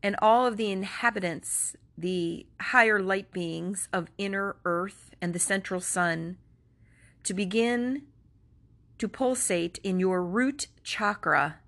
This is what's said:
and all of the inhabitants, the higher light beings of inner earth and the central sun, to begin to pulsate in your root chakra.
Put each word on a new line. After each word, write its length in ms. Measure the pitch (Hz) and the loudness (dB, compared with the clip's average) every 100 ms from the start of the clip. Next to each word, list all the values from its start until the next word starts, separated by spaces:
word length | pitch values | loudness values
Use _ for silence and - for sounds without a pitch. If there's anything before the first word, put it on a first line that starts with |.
and 120 | 202 202 | -2 2
all 240 | 214 233 254 | 6 6 4
of 120 | 214 | 0
the 140 | 220 | -2
inhabitants, 1040 | 190 202 - 240 220 180 156 - - - - - - | -2 -4 0 0 0 -4 -6 -6 -4 -4 -8 -20 -8
the 480 | 175 185 170 170 - _ | -4 -2 -2 -4 -10 _
higher 400 | - 254 226 208 | 2 6 6 4
light 320 | 190 196 202 | 2 -2 -2
beings 560 | 190 170 165 175 190 - | -6 -6 -4 -6 -6 -4
of 160 | 190 165 - | -4 -4 -6
inner 400 | 202 196 196 - 180 | -4 -2 -4 -4 -2
earth 460 | 170 190 - - - | 0 -2 -8 -20 -8
and 120 | 175 | -4
the 60 | 175 | -2
central 400 | - 196 190 185 | 0 0 -2 -4
sun, 580 | - 185 175 165 165 180 - _ _ _ - _ - _ | -2 0 0 0 -6 -10 -18 _ _ _ -20 _ -20 _
to 100 | - | -6
begin 720 | 190 196 220 233 240 247 277 285 - - _ _ - - - _ - | -2 0 2 2 2 0 -4 -8 -20 -20 _ _ -20 -20 -20 _ -6
to 80 | 214 | -6
pulsate 720 | - 262 254 - 180 170 - | 0 0 0 0 0 -2 -4
in 160 | 196 185 | -2 2
your 240 | 185 185 | 2 2
root 440 | 180 196 262 277 - _ | 0 2 0 -2 -10 _
chakra. 760 | - - 208 208 170 143 147 160 | -10 -2 -2 -2 2 2 2 -4